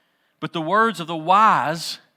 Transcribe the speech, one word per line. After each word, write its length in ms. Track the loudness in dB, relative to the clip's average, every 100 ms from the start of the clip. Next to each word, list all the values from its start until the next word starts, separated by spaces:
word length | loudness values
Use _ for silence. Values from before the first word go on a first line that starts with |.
| _ _ _ _
But 100 | -10
the 80 | -6
words 400 | 0 2 2 -2
of 80 | -8
the 80 | -6
wise 840 | 2 4 4 4 0 -4 -8 -12 _